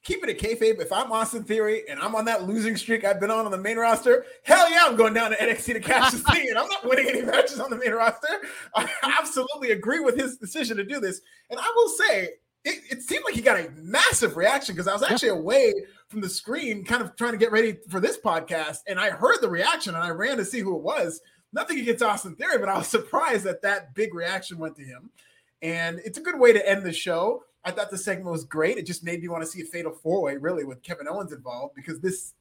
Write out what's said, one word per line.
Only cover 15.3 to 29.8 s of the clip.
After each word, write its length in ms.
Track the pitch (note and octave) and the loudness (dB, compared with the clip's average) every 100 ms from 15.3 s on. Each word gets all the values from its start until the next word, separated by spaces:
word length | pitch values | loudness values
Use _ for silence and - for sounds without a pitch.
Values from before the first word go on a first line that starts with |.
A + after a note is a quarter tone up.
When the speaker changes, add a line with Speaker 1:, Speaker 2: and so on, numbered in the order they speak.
Speaker 1:
away 440 | F#3 D#3+ C4+ A#3+ G3+ - _ _ | -2 2 4 4 2 -6 _ _
from 120 | G#3+ | -8
the 60 | F#3+ | -6
screen, 560 | - - C#4+ C#4 G#3 | -8 -6 -6 -4 -6
kind 180 | F3+ A#3+ | -2 -2
of 120 | G3+ - | -2 -4
trying 160 | A#3+ | -4
to 60 | A3 | 2
get 140 | A3+ | 2
ready 240 | G#3+ A3+ F#3+ - | 4 2 0 -6
for 100 | F#3 | -2
this 160 | F#3 - | -2 0
podcast, 600 | A3 E3 E3 E3 D3+ - - | -2 -2 -2 -4 -4 -8 -8
and 120 | F#3 | -2
I 120 | G3+ | -2
heard 320 | D#3 A#3+ A4+ | 2 4 4
the 60 | A3 | 2
reaction, 460 | E3+ A3+ E4 A3 | 2 0 0 -2
and 80 | E3 | -4
I 60 | E3+ | -4
ran 300 | E3 A3+ C4 | -2 -2 -2
to 60 | |
see 160 | F#3+ B3 | -4 -4
who 140 | G3 | -4
it 80 | E3+ | -4
was. 380 | D#3 - F3 D#3+ _ _ _ | -2 -2 -2 -6 _ _ _
Nothing 260 | C4 - D4 | -8 -4 -4
against 220 | A#3 A#3 | -2 0
Austin 320 | A#3 G#3 F#3+ | 2 0 -6
Theory, 240 | D#3 D#4+ C#4 | -6 -2 0
but 100 | G3 | 0
I 80 | F#3+ | -2
was 100 | - | 0
surprised 560 | A3+ - B3+ D#4 A3+ | -2 0 -2 0 0
that 160 | F#3+ E3+ | -2 -4
that 320 | G3 G3+ D#3 | -2 -2 -4
big 200 | C3 G#3+ | -6 -4
reaction 420 | E3+ E3+ F#3+ F#3 E3+ | -4 -4 -6 -8 -10
went 160 | D#3+ C#3+ | -10 -12
to 60 | |
him. 280 | C3+ B2 F#3+ _ _ _ _ _ | -20 -20 -20 _ _ _ _ _
And 400 | D#3+ E3 E3+ F3 | -6 -4 -4 -6
it's 120 | A3 C4+ | -10 -8
a 60 | |
good 160 | D#4+ D#4+ | -6 6
way 140 | A#3+ | 8
to 140 | A3 G3 | 8 6
end 140 | G3 | 0
the 100 | F#3 | 0
show. 500 | E3 - E3 G3 B3 _ _ | -6 -2 0 0 -2 _ _
I 100 | F3+ | -8
thought 180 | F3+ G3+ | -6 -6
the 80 | F#3+ | -4
segment 320 | G#3 F#3 F3+ | -4 -4 -4
was 140 | E3 | -8
great. 340 | - D#3 D#3+ A#3+ | -6 0 0 0
It 80 | F3 | -6
just 180 | F3 | -8
made 160 | E3+ F3 | -8 -8
me 80 | F3 | -6
wanna 160 | E3+ D#3+ | -6 -8
see 140 | F3+ | -10
a 60 | D#3+ | -12
fatal 260 | E3+ | -8